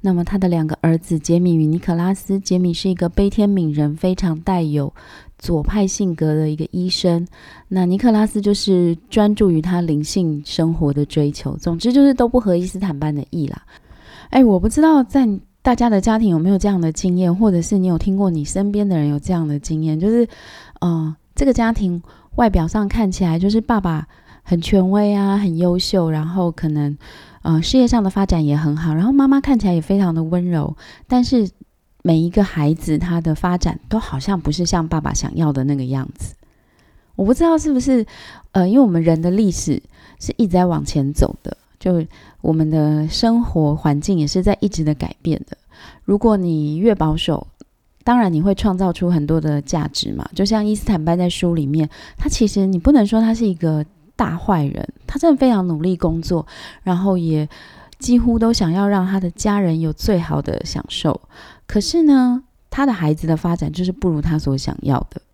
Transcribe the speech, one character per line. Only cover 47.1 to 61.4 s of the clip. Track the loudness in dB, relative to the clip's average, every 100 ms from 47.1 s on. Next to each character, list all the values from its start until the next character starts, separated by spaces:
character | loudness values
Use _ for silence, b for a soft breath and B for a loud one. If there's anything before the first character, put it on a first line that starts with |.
| 0
守， | -2 -4 -6 _ -20 _ _ _
当 | 0 2
然 | 2
你 | 2
会 | 0
创 | 0 0 0
造 | -2
出 | 0 0
很 | 0 0
多 | -2
的 | 0 -4
价 | -4 -4 -4
值 | -6 -8
嘛。 | -8 -8
就 | -4
像 | 0 0
伊 | 0
斯 | -4 -2
坦 | -2
班 | 0 0
在 | 0
书 | -2 -2
里 | 0 0
面， | 0 -2 B B B
他 | -4
其 | 0 0
实 | 2 0
你 | 2
不 | 4
能 | 4 4
说 | 2
他 | 0
是 | 0 -2
一 |
个 | 0 -2 -2 -4 _ _ -6
大 | -4 -2
坏 | -2 0
人， | 0 -4 -10 -12 -10
他 | 0
真 | 2
的 | 4
非 | 2
常 | 2 0
努 | -2
力 | -2 0
工 | -2 -2
作， | -2 -4 -4 B B B
然 | -2 0
后 | 0 0
也 | 0 -2 -2 B B B B -10
几 | 0 2
乎 | 2 2
都 | 2
想 | 2 0
要 | 2 2
让 | 2 0
他 | -2
的 | -4
家 | -4 -2 0
人 | 0 0
有 | -2
最 | -2 0 0
好 | 0 -4
的 | -4 -6
享 | -6 -10 -10
受。 | -4 -4 -4 _ B